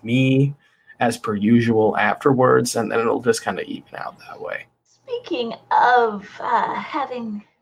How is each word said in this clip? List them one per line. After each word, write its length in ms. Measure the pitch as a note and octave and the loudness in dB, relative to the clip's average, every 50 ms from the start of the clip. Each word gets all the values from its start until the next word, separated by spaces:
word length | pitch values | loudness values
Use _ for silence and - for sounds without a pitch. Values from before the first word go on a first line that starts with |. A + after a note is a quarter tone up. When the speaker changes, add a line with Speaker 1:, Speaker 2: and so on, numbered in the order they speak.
Speaker 1:
me 540 | - A2+ A#2+ C3 C3 C3 C3 C3+ C#3+ C#3+ C#3+ - _ _ _ _ _ - - - | -6 -2 0 2 2 4 4 2 2 0 -2 -8 _ _ _ _ _ -20 -6 -2
as 180 | A#2+ A#2+ A2+ | -2 -2 -2
per 160 | - - A2+ G#2 | -4 -4 -4 -2
usual 640 | G2+ G#2 A2 A#2+ A#2+ A2+ A#2 A2+ A2 G#2+ G#2+ - | 0 2 4 4 4 4 4 2 4 2 2 2
afterwards, 800 | - G#2 G#2 G2+ - - C#3+ B2+ B2 B2+ B2+ B2+ B2+ B2 - - | 2 0 0 0 0 2 2 4 4 4 4 4 4 2 0 -2
and 160 | A#2 A2 G#2+ | -4 -4 -2
then 80 | A2 A2+ | -2 0
it'll 240 | A#2 A2+ A2 A2 A#2+ | 0 0 -2 0 0
just 200 | A#2+ A2 - - | 0 0 0 -2
kinda 200 | G#2 F#2+ - - | -6 -6 -6 -8
even 320 | - - - - _ - | -10 -12 -14 -14 _ -14
out 240 | - - - - - | -12 -12 -12 -14 -16
that 200 | - - - - | -20 -20 -16 -12
way. 280 | - - - - - - _ _ _ | -10 -10 -10 -10 -12 -16 _ _ _
Speaker 2:
Speaking 720 | _ _ _ _ C5+ B4 B4 - - E4 B3 A#3 A#3 - - - _ | _ _ _ _ -12 -12 -12 -8 -8 -6 -6 -6 -8 -10 -12 -6 _
of, 580 | - - - A#3+ B3 B3 A#3 A3 G#3 G3+ - - - - | 2 2 4 6 6 4 4 2 -2 -6 -12 -14 -14 -10
uh, 360 | - A3+ A#3+ A3+ - - - | -4 -2 0 0 0 -2 -4
having, 680 | - G3+ - D#4 D4+ C4+ - B3 B3 A#3 A3 G#3 G#3 - _ _ _ | -8 -8 -8 -6 -6 -6 -6 -6 -8 -8 -8 -10 -10 -12 _ _ _